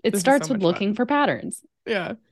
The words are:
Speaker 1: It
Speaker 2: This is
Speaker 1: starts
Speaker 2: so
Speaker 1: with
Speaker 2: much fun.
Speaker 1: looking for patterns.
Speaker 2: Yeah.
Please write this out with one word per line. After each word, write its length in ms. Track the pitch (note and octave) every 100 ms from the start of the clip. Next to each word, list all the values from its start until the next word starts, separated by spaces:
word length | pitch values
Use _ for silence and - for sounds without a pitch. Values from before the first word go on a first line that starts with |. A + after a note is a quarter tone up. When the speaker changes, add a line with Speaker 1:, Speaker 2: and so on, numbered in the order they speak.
Speaker 1:
It 80 | A3
Speaker 2:
This 60 | G3+
is 20 |
Speaker 1:
starts 280 | F#3 C#4 D#3+
Speaker 2:
so 60 |
Speaker 1:
with 80 | A3+
Speaker 2:
much 40 | F3
fun. 60 |
Speaker 1:
looking 220 | F3+ G3
for 120 | G#3+ A#3+
patterns. 560 | C#4+ C#4 A#2 - - - _ -
Speaker 2:
Yeah. 280 | G#3 E3+ A3+ _